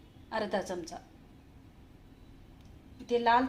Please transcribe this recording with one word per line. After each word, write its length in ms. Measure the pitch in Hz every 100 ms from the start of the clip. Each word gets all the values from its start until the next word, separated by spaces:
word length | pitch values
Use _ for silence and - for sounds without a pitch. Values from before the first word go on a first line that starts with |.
| - - -
अर्धा 300 | 220 208 202
चमचा. 340 | 180 175 165 - - - - - - - - - - - - - - - - - - - - -
इथे 240 | - 240
लाल 200 | 233 240